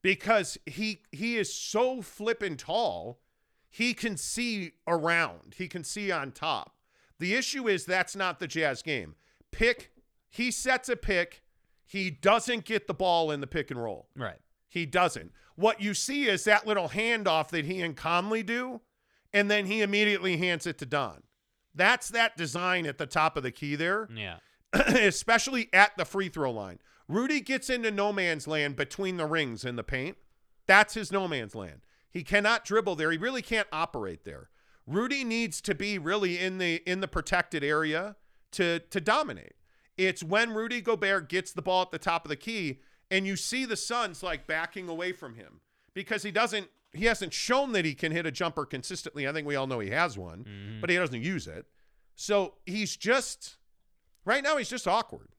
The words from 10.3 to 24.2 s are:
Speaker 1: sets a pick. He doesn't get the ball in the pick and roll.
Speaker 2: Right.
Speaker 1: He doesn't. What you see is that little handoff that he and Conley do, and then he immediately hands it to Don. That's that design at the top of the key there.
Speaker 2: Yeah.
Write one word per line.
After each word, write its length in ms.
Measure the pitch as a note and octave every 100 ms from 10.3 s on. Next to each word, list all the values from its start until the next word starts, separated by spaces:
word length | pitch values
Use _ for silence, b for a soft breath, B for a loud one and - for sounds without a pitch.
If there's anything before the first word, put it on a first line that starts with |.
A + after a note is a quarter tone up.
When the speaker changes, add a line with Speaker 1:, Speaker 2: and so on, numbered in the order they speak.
| - B3
Speaker 1:
sets 380 | - B3+ B3+ C4
a 60 |
pick. 480 | A#3+ - F#3 F3 - _ _ _ _
He 240 | _ G3 F#3
doesn't 560 | C#3 G3 A3+ A#3+ A#3
get 220 | E3+ G#3+ -
the 60 |
ball 340 | - F#3 E3+ D#3+
in 120 | D3
the 60 | C3+
pick 220 | E3 -
and 120 | B2
roll. 280 | A#2 F2+ -
Speaker 2:
Right. 240 | - A2 - _ _ _
Speaker 1:
He 180 | F3+ D#3+
doesn't. 440 | F3+ F3+ A2+ E2+ b b
What 260 | - G#3 A3
you 120 | G3+
see 340 | G3 - C#4+ C4
is 180 | F#3+
that 200 | G#3+ G#3
little 240 | G#3+ G3+ E3+
handoff 600 | F3+ A3+ A3+ G3 D#3+ D3+
that 160 | E3+
he 160 | D3 F#3
and 140 | E3+
Conley 460 | C#3 D#3+ F3 G3 A3
do, 400 | F#3 A#3+ B3+ A#3 _ _ _ _ _
and 180 | G3+ G3+
then 140 | G#3 F#3+
he 140 | A3
immediately 560 | G3+ G#3 G#3 G3 F#3 E3
hands 280 | F3+ E3
it 120 | F3 -
to 60 | C3+
Don. 360 | D3 A#2+ C#2+ _ _ _ _ _
That's 340 | D3 F#3+ B3 -
that 280 | A#3 A3+ E3
design 480 | D#3+ D#3 F3+ F3+ D#3
at 100 | C3
the 80 |
top 320 | D3 D#3+ D#3 D3+
of 60 |
the 80 | B2+
key 240 | - D3
there. 320 | D3 E3+ G3+ G#3+
Speaker 2:
Yeah. 220 | A2+